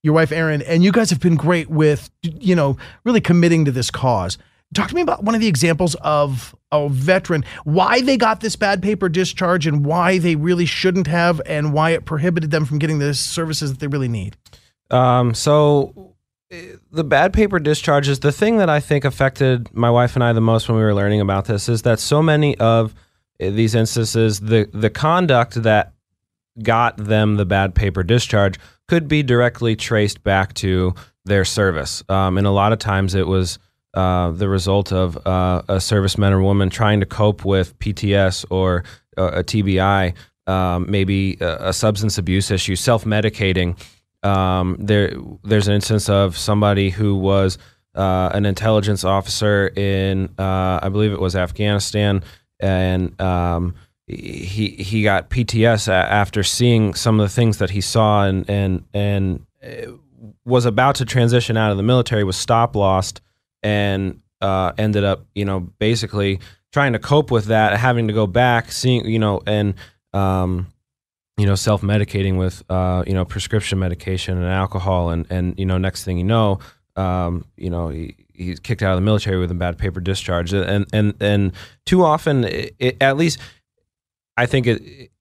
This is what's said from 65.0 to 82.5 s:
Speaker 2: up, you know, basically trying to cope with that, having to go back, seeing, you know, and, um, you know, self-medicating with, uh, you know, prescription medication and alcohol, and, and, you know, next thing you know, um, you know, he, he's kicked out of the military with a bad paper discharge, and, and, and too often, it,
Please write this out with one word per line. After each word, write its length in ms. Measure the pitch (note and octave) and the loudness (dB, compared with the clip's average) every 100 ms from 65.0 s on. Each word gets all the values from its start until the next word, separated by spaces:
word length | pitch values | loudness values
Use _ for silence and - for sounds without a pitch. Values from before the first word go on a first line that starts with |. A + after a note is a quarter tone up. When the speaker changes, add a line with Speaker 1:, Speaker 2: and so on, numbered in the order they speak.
| G2 | 0
Speaker 2:
up, 200 | F#2 - G2+ | -2 -6 -6
you 100 | G2+ | -4
know, 140 | F#2+ F2 _ | -4 -8 _
basically 600 | G#2+ A#2 A2 G#2 G2+ F#2+ - _ _ | -2 -2 -4 -2 -2 -2 -8 _ _
trying 180 | - C#3+ | -2 0
to 60 | A2+ | -2
cope 320 | - D3 D3+ | 0 0 2
with 140 | A#2+ G2+ | -2 2
that, 320 | A2 G#2+ G#2 | 2 4 2
having 300 | B2+ A#2+ A2 | 0 0 0
to 60 | |
go 140 | G#2+ G#2+ | 0 0
back, 440 | G2+ B2 A#2 - | 2 2 2 -2
seeing, 340 | - B2+ B2 A2 | -4 0 0 0
you 140 | A2+ | 0
know, 220 | G#2+ G2+ - | 0 0 -2
and, 300 | G#2 G#2 F#2+ - _ _ | -2 -2 -4 -12 _ _
um, 540 | G2 G2 F#2+ F2+ F2+ F2+ _ _ _ _ _ _ - | -2 0 0 -2 -4 -6 _ _ _ _ _ _ -2
you 80 | G2+ | 0
know, 100 | G2 | 0
self-medicating 800 | - G2+ G2 G#2 G2+ G2+ G2 F#2 | 0 0 0 0 0 -2 -2 0
with, 260 | F#2 - - | -2 -6 -6
uh, 340 | F#2 F#2 F2+ - | -2 0 -2 -2
you 60 | |
know, 100 | F#2+ | -2
prescription 560 | F2+ - - A2 - F#2+ | -2 -6 -4 -4 -2 -4
medication 580 | F#2 F2 - F#2 - F2+ | -4 -4 -6 -6 -4 -4
and 100 | F2+ | -2
alcohol, 640 | F#2+ F#2+ G2 F#2 F#2 E2+ | -2 -2 -4 -2 0 0
and, 140 | E2 D#2+ | -2 -4
and, 280 | F2+ F2+ F2+ | -4 -4 -2
you 80 | F#2+ | -2
know, 120 | F#2 | 0
next 260 | F#2 - | -2 -4
thing 140 | - F2 | -6 -4
you 60 | |
know, 360 | F#2 A2+ G#2+ G2 - _ _ - | 0 2 2 0 -6 _ _ -6
um, 500 | F#2+ F#2 F2 F2 - - | -4 -2 -4 -6 -10 -12
you 140 | F2+ | -8
know, 200 | F2 E2+ | -6 -6
he, 260 | D2 E2 - _ | -8 -12 -16 _
he's 260 | _ F2+ D#2+ | _ -10 -10
kicked 220 | - A#2+ | -8 -2
out 100 | G2 | 0
of 60 | F#2 | 2
the 80 | G2+ | 2
military 340 | G#2 G#2 F#2 | 0 0 -2
with 120 | F2+ | -2
a 40 | F2 | -4
bad 220 | F2 E2+ | -4 -4
paper 240 | F#2+ F2+ | -6 -4
discharge, 500 | F2+ F#2+ - F2 F2 | -4 -4 -2 -4 -2
and, 340 | G2 F2+ G2+ G2+ | -2 0 -2 0
and, 220 | G#2+ G#2 - | 0 0 0
and 320 | G2+ G2+ G2 - - _ - | 0 0 0 -4 -20 _ 0
too 180 | F#3 | 2
often, 400 | F3 D#3 - C#3 | 4 2 0 0
it, 320 | A2+ | 0